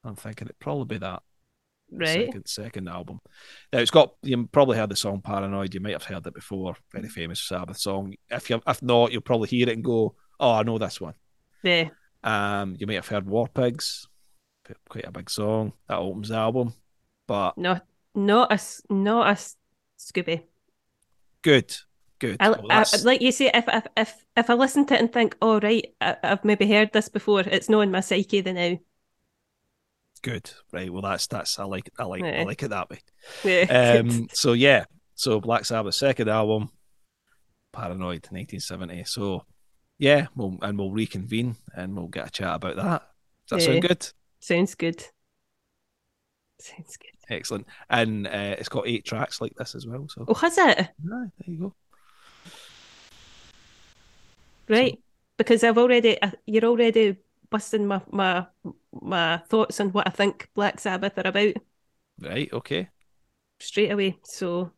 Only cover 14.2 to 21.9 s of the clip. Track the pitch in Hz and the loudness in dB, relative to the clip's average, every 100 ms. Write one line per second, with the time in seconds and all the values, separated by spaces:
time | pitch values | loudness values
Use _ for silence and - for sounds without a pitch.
14.2 | _ _ _ _ _ - _ 107 92 - | _ _ _ _ _ -20 _ -14 -12 -14
15.2 | 92 - 104 110 107 - _ 101 92 95 | -10 -4 -2 -2 -4 -10 _ -6 -4 -8
16.2 | 104 110 110 127 120 - _ _ _ _ | -6 -2 0 0 -2 -6 _ _ _ _
17.2 | - 101 90 - 180 180 _ _ _ - | -6 -2 -2 -2 -2 -2 _ _ _ -2
18.2 | 202 214 247 208 - - _ 196 202 226 | 2 4 4 0 -4 -18 _ 0 2 2
19.2 | 202 202 - - _ _ _ _ - - | 2 0 -4 -20 _ _ _ _ -8 -6
20.2 | 170 165 - _ _ _ _ _ _ _ | -4 -6 -6 _ _ _ _ _ _ _
21.2 | _ _ - 135 - - _ | _ _ 6 6 4 -12 _